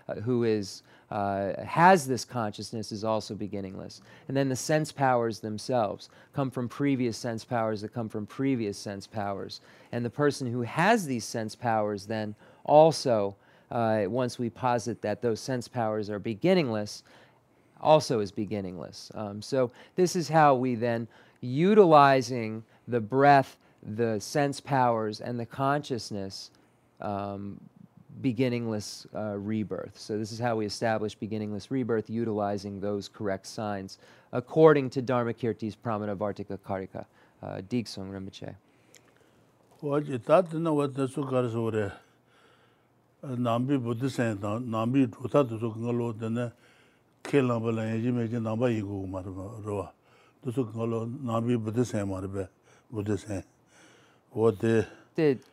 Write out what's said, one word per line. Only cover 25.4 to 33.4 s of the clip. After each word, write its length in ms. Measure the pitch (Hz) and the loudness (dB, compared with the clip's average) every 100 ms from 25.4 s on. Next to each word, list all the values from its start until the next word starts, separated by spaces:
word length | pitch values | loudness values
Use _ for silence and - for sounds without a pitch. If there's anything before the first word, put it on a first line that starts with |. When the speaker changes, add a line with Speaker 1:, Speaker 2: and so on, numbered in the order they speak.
| 113 | -8
Speaker 1:
consciousness, 1040 | - 135 147 147 120 - 104 98 - - _ _ _ _ - | -2 0 0 -2 -6 -6 -8 -8 -12 -16 _ _ _ _ -10
um, 580 | 104 101 101 101 101 - - - - - - 110 | -6 -6 -6 -8 -10 -12 -18 -20 -20 -20 -20 -6
beginningless, 840 | 127 110 131 120 117 107 - - - | -2 0 0 0 -2 -4 -6 -12 -12
uh, 240 | 87 107 101 | -8 -6 -6
rebirth. 640 | 101 110 101 92 - - | -4 -4 -4 -6 -10 -12
So 180 | - 107 | -8 -6
this 140 | 110 | -6
is 80 | 110 | -4
how 160 | 120 113 | -2 0
we 100 | 107 | -2
establish 480 | - 117 110 104 - | -2 0 0 -2 -6
beginningless 540 | 104 107 104 104 - | -6 -6 -6 -8 -4
rebirth, 400 | 135 120 113 107 | -4 0 -2 -2
utilizing 720 | 113 117 104 101 104 101 98 | -4 -2 0 0 -2 -6 -6
those 300 | 101 104 95 | -4 -4 -6
correct 360 | - 104 95 | -8 -6 -6